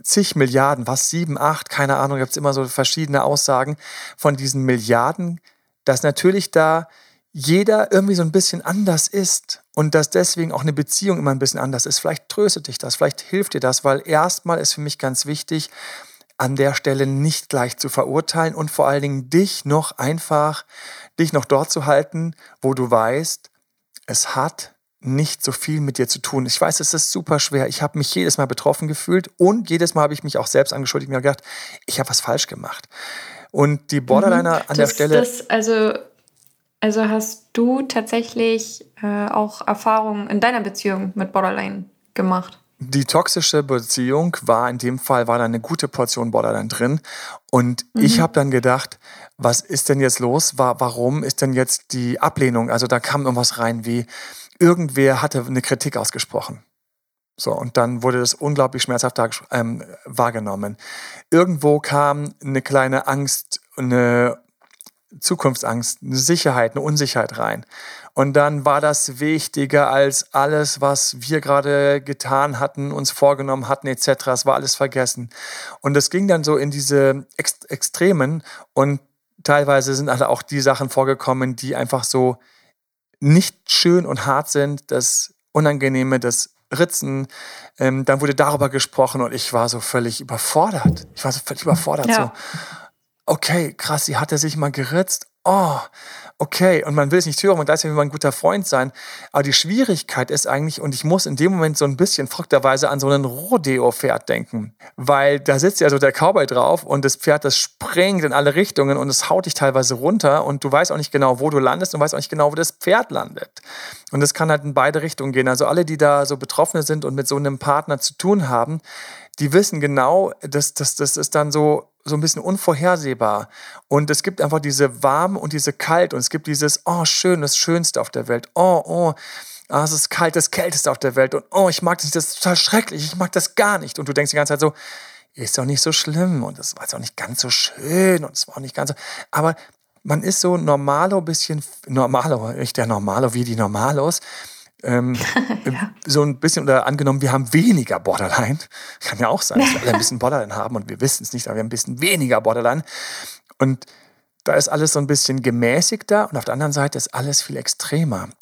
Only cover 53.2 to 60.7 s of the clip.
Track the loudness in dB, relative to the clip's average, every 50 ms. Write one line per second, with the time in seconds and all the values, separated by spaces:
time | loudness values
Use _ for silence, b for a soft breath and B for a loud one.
53.2 | 0 0 0 0 0 0 0 -2 -2 -2 -2 -4 -4 -4 -4 -4 -4 B B B
54.2 | B B B B B B B 4 4 6 6 4 0 -2 2 4 4 4 4 2
55.2 | 0 -2 -2 -4 -4 -2 -2 -2 -2 -2 -2 -2 -2 -4 -4 -4 -4 -4 -6 -8
56.2 | -10 _ -6 -6 -6 -6 -10 -16 -18 _ _ _ _ _ _ _ _ _ _ _
57.2 | _ _ _ -8 -6 -4 -4 -4 -6 -2 0 0 0 2 0 0 0 0 0 2
58.2 | 0 -2 -2 -2 -4 0 2 2 2 2 0 -4 -2 -2 0 0 -2 -2 0 0
59.2 | -2 -2 -4 -8 -8 -4 -4 -2 -2 -2 -4 -8 -10 -14 -20 -20 -18 -6 -2 0
60.2 | 0 0 0 -4 -6 -6 -6 -6 -6 -8